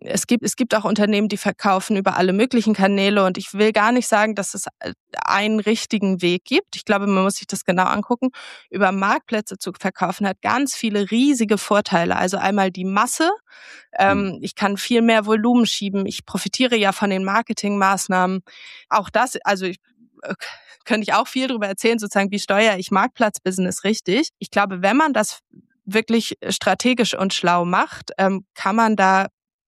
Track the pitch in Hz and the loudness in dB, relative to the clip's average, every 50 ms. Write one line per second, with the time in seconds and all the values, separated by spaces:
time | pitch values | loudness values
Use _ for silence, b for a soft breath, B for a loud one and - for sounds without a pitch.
0 | - - - - - - 240 226 - 214 - - 254 - 208 220 - - 214 208 | -8 -6 -6 -4 0 0 0 0 0 -4 -2 -2 -2 0 0 0 0 0 0 2
1 | 208 208 208 202 220 202 208 - - 202 - - - 202 185 190 - - 220 196 | 2 2 2 0 0 -2 -4 -2 -4 -4 -4 0 0 2 2 2 0 0 -2 0
2 | 196 196 - - 180 185 185 202 247 254 254 240 - 220 208 - 196 196 202 196 | 0 0 0 2 2 2 2 2 0 2 2 2 2 2 2 4 2 2 4 2
3 | 196 202 208 202 190 190 180 - - - - 196 214 220 220 214 208 226 247 247 | 2 2 4 4 2 2 0 -2 -8 -8 -2 2 2 2 4 4 2 4 2 2
4 | 226 - 226 202 214 220 208 202 190 - - 196 - - _ - - - - _ | 2 2 2 2 2 2 0 -4 -6 -8 -8 -10 -12 -12 _ -12 -12 -12 -12 _
5 | _ - - - - - - 196 208 214 220 214 202 214 233 - - - 226 202 | _ -12 -10 -6 -2 0 0 0 2 2 0 0 2 0 0 0 -2 -4 -2 0
6 | 202 190 190 175 180 175 175 185 _ - 254 370 - - - - - - 208 196 | 0 0 0 0 2 0 0 0 _ 0 -2 -2 -2 -2 -16 -10 -2 0 0 0
7 | 202 202 196 185 190 196 - - - - 202 - - - 175 185 185 - - 208 | 2 2 2 2 2 0 -2 -4 -10 -10 -10 -6 -2 -2 0 2 2 0 0 -2
8 | - - 240 - 262 254 B B B B B B B B - 190 202 185 190 196 | -2 -2 -2 -2 -2 -4 B B B B B B B B -2 0 0 0 2 0
9 | 196 202 247 311 _ - 226 214 - - 190 - - 185 180 - - 196 - - | 0 0 0 -2 _ -4 -6 -6 -6 -8 -12 -10 -12 -12 -10 -6 -6 -6 -4 -2
10 | 180 170 - - 202 190 190 _ - 202 220 262 285 262 - - - 220 208 202 | -4 -4 -2 -2 -4 -4 -4 _ -2 0 0 0 0 -2 -4 -4 -4 -2 -2 -2
11 | 202 180 214 233 269 294 277 233 226 202 214 196 - - 208 208 208 - 190 170 | -2 0 0 2 4 4 2 2 2 0 0 -2 0 0 0 0 2 2 0 0
12 | 170 180 - - - 185 196 - - 190 202 202 190 190 180 185 180 190 196 208 | 2 2 0 -2 -2 -2 -2 -2 -2 0 2 2 0 0 -2 -4 -6 -2 0 0
13 | 233 247 - - 320 349 415 466 _ B B B B B B B B B - - | 0 0 0 0 0 0 0 -2 _ B B B B B B B B B -2 0
14 | 196 196 196 202 202 190 156 - - 196 - - 208 196 196 196 - - 240 233 | 2 2 2 2 -2 -4 -6 -8 -10 -10 -6 -2 -2 -2 -2 -2 -2 0 2 2
15 | 226 233 226 220 202 214 220 214 214 247 240 240 226 - - - 202 196 196 196 | 4 4 4 2 2 2 0 2 2 4 4 4 4 2 0 -4 -4 -4 -2 -2
16 | 196 208 - - - - - 190 - 202 - - 254 240 240 220 202 196 190 - | -4 -4 -6 -10 -12 -8 -8 -6 -6 -4 -2 -2 0 0 2 2 2 0 0 0
17 | 208 202 190 185 185 190 202 226 240 - 220 - - 202 202 202 190 190 196 185 | -2 -2 -2 -2 -2 0 -2 -2 -2 -2 -8 -4 -4 -2 0 2 2 2 2 0
18 | - - 185 185 180 185 190 185 B B B B B B B B B B - 208 | -2 0 0 0 2 0 -2 -4 B B B B B B B B B B -2 -2
19 | 196 - - 214 247 254 - - - - 202 185 190 180 190 - _ _ _ _ | -2 0 0 0 0 0 -4 -6 -2 -2 -2 -2 -2 -8 -8 -10 _ _ _ _
20 | 240 _ _ _ - - - - B B B B B B B B - - 233 220 | -20 _ _ _ -10 -10 -10 -10 B B B B B B B B -4 -2 -2 -2
21 | 208 - - 208 - - - 262 262 254 247 220 208 196 196 - - 226 233 226 | 0 0 0 0 0 0 -2 -4 -2 -2 -2 -4 -4 -4 -4 -2 0 0 0 0
22 | 214 196 - 196 196 190 202 196 - - 196 202 226 220 196 185 185 - 202 190 | -4 -2 -2 0 0 0 -4 -6 -2 0 2 4 4 4 2 0 -2 0 2 2
23 | 214 254 _ - 233 214 - - - 185 185 190 185 180 185 - - 196 220 - | 2 0 _ 0 0 0 0 -4 -6 -4 -2 -2 -2 -2 -4 -4 -2 -2 -2 -2
24 | - 180 185 269 320 - _ - - - - 202 202 196 190 180 190 196 233 294 | -2 0 0 0 0 -2 _ -14 -12 -4 0 0 0 0 -2 0 0 2 4 4
25 | 320 302 247 214 214 - - - _ _ _ - _ _ _ _ - 196 190 220 | 2 2 2 0 -2 -2 -4 -14 _ _ _ -20 _ _ _ _ -10 -2 -2 -2
26 | 220 - 226 233 - - - - - 175 - - - - 151 - - 247 254 247 | 0 2 0 0 0 -2 -10 -8 -6 -6 -4 -2 0 0 0 2 2 0 2 2
27 | 214 - - - 190 190 - - - 175 175 175 175 175 180 202 254 - - - | 0 -2 0 -2 -2 -2 -2 0 2 2 2 2 2 0 0 0 0 -2 -4 -16
28 | - - - - 196 190 190 185 - _ _ - - 196 208 226 226 220 214 202 | -16 -10 -2 0 0 2 0 -2 -6 _ _ -6 -4 0 2 4 4 4 4 4
29 | 190 190 190 190 196 - _ _ _ _ _ _ _ | 4 4 4 4 2 -2 _ _ _ _ _ _ _